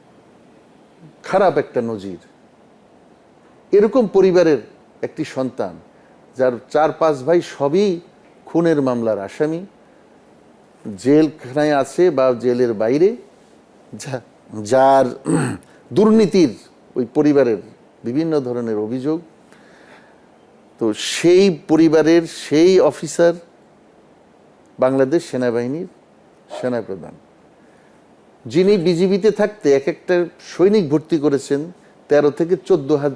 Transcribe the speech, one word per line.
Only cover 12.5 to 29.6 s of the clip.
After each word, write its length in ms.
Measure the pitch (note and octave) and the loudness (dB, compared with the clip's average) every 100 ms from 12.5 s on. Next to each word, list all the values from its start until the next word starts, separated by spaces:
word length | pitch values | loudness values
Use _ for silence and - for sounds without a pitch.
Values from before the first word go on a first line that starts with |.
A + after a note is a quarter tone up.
| B2 B2 | 0 0
বাইরে, 420 | G#2 A2 C#3+ F#3+ A#3+ - _ _ _ _ _ _ | 0 -2 2 0 0 -12 _ _ _ _ _ _
যা-, 260 | B2 C#3 C3 - _ - A2 | -18 -12 -12 -12 _ -16 -14
যার 420 | G#2 C3 C3+ C#3 B2+ - D3+ E3 C3 G2+ - _ _ | -2 2 4 4 2 -4 -4 -2 -4 -8 -16 _ _
দুর্নীতির 640 | B2 A3 A3 G3+ G3 D3 G2 - _ _ - | 2 4 4 4 2 2 0 -18 _ _ -8
ওই 100 | A#2 | -4
পরিবারের 440 | D3+ D3 C#3+ B2 G2+ G#2+ - _ _ | 0 2 2 2 -2 -8 -20 _ _
বিভিন্ন 360 | A2+ C3+ E3 D3+ | -8 -4 -2 -2
ধরনের 380 | B2 B2 A#2 G#2 | -4 -6 -4 -4
অভিযোগ, 440 | G#2+ B2+ C3+ D#3+ E3 _ _ - - - - - _ _ _ _ _ _ _ _ | -6 -6 -6 -6 -10 _ _ -20 -20 -20 -20 -20 _ _ _ _ _ _ _ _
তো 140 | A2+ | -4
সেই 680 | G#2+ - - E3 F3+ G3 D3+ - | -4 -6 -2 2 4 4 0 0
পরিবারের 540 | E3 E3 D#3 D3+ E3+ E3 | 2 4 4 4 2 0
সেই 520 | - - D3+ F3 F#3 | -8 -4 2 4 4
অফিসার 540 | D3+ - D#3 - E3+ E3+ - _ _ _ _ _ _ _ _ _ _ _ _ - | 2 -2 -6 0 0 0 -10 _ _ _ _ _ _ _ _ _ _ _ _ -2
বাংলাদেশ 500 | B2+ C3+ C3 E3+ - | 0 2 2 0 -2
সেনাবাহিনীর 580 | B2+ B2 A#2 A#2+ D#3 F#3 _ _ _ _ _ _ - | -4 -2 -2 -4 -6 -10 _ _ _ _ _ _ -10
সেনাপ্রধান, 520 | B2+ A#2+ G2 F#2 D2+ - _ _ _ _ _ _ _ _ _ _ _ _ A#2+ | -6 -6 -8 -12 -14 -20 _ _ _ _ _ _ _ _ _ _ _ _ -4
যিনি 320 | C#3 F#3+ G#3 | 0 2 2
বিজিবিতে 540 | D#3+ E3 F#3+ G3 G#3 | 0 0 0 2 0
থাকতে 440 | G3+ G3+ - | 0 -2 -2